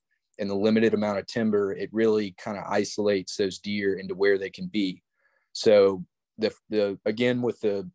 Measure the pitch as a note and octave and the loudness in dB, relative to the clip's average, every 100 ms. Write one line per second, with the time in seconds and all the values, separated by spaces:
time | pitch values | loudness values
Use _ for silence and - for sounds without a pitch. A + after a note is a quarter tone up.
0 | _ _ _ - G2 G2 A2 A2 A2+ G#2 | _ _ _ -10 -6 0 2 4 2 2
1 | G#2 G2 - A#2+ A2 G#2 G2 F#2 F#2+ G#2+ | -2 -4 -6 -2 0 2 0 -4 -6 0
2 | A2+ G#2+ G2+ F2+ A2+ G2+ - G#2+ G2+ - | 2 2 -2 -8 -10 -8 -4 -2 -2 -2
3 | G#2 G2 F2+ - G2 - G2+ G#2 G2 F#2+ | 0 0 -2 -4 -4 -4 -6 -2 -2 -2
4 | F#2+ F2+ G2+ G2 F#2+ - F2+ G#2+ F#2+ F2+ | -6 0 2 2 -2 -8 -6 -2 -2 -4
5 | _ _ _ _ _ - A2+ G#2 G2 F#2+ | _ _ _ _ _ 0 4 6 6 2
6 | F2 _ _ - G#2+ - - G#2+ G2+ F#2+ | -8 _ _ -4 -4 -4 -4 0 0 -2
7 | A2 G#2+ B2 B2 A#2+ - G#2+ G2+ F#2 | -6 0 0 0 -2 -2 -2 -4 -8